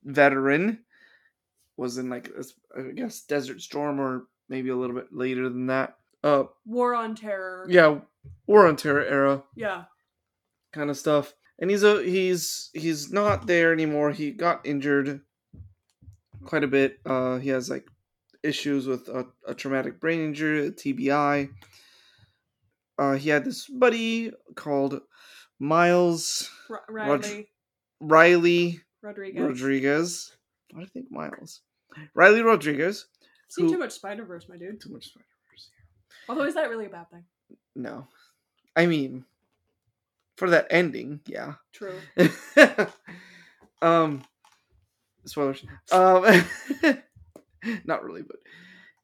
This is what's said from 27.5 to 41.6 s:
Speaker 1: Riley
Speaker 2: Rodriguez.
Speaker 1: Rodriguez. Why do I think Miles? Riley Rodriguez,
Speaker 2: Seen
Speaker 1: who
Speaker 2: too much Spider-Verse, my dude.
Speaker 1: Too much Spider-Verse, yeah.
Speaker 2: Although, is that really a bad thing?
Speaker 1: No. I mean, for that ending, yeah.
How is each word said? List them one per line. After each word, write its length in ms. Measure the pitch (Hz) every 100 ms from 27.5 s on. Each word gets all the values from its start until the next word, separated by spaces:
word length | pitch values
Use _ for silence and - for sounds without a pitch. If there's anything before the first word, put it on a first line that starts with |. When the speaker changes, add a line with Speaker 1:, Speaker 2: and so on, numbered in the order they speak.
| _ _ _ _ _
Speaker 1:
Riley 840 | 156 156 170 175 170 175 175 170 _ _
Speaker 2:
Rodriguez. 400 | 208 202 196 208
Speaker 1:
Rodriguez. 880 | - 123 131 135 135 147 170 170 - _ _ _ _
Why 80 | -
do 40 | 185
I 40 |
think 220 | - 262
Miles? 500 | - 76 - - - _ _ _ - 151
Riley 280 | - 185 214
Rodriguez, 640 | 226 214 151 143 165 214 - _ _ _ _
Speaker 2:
Seen 160 | - 170
Speaker 1:
who 80 |
Speaker 2:
too 60 | 349
much 140 | 277
Spider-Verse, 540 | - 190 208 185 175 -
my 100 | 175
dude. 220 | 175 214
Speaker 1:
Too 120 | -
much 160 | 120 -
Spider-Verse, 600 | _ _ _ _ _ -
yeah. 580 | _ _ _ _ - -
Speaker 2:
Although, 160 | 254 285
is 80 |
that 160 | 320 294
really 160 | 226 208
a 40 |
bad 200 | 170 165
thing? 140 | 175 175 _ _ - _ -
Speaker 1:
No. 320 | 123 117 135 _ _ _ _ _ _ -
I 100 | 175
mean, 400 | 160 135 131 127 _ _ _ _ _ _ _ _ _ _ -
for 140 | 190
that 160 | 170 -
ending, 520 | 170 175 123 120 147 -
yeah. 280 | - 127 147